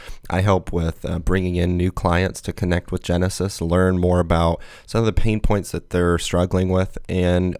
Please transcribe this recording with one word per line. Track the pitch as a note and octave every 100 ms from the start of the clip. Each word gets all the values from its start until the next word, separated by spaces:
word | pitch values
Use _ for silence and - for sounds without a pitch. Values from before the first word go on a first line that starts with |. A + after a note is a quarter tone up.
| - - -
I | F2+
help | G2+ F#2+ -
with, | E2+ E2 - -
uh, | E2+
bringing | E2+ F#2 F2+ F2
in | F2+ F2
new | F2+
clients | - F#2 E2+ F#2+ -
to | -
connect | - F2+ F2 -
with | F#2
Genesis, | - F2 F#2 - F#2+ -
learn | E2+ F2 F#2 F#2
more | F2+ F2+
about | E2+ E2+ E2+ E2 - -
some | - A2+
of | A2+
the |
pain | - A2 G#2+
points | - G#2 F2+
that | F2 -
they're | F2+ F2 E2+
struggling | - F2 F#2 F#2 F#2
with, | F#2 F#2 - -
and | F2+ F2+ F2+ F#2 F2